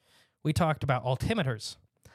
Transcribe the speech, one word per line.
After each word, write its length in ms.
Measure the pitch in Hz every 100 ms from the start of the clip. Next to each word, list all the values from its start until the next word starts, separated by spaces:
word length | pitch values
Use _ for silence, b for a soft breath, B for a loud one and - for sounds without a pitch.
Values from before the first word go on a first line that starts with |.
| b b b b
We 100 | 147
talked 300 | 151 165 151
about 220 | 139 127
altimeters. 720 | 127 131 - 226 135 110 - - _ _ B